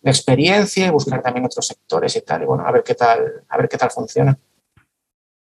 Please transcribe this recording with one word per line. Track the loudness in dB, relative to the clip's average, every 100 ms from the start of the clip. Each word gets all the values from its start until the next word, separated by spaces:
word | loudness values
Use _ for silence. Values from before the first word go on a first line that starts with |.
de | 2
experiencia | 0 2 4 4 4 2 0 2
y |
buscar | 2 0 -4
también | -4 -4 -4
otros | -6 -8
sectores | -10 _ -2 -2 -4
y |
tal. | -4 -4
Y | -2
bueno, | -2 2
a |
ver | 0 0
qué | 0
tal, | 2 2 -2 -6 _
a | -4
ver | -2
qué | -2
tal | -4
funciona. | -4 -6 0 2 0 _ _ _ _ _ _ _ _ _ _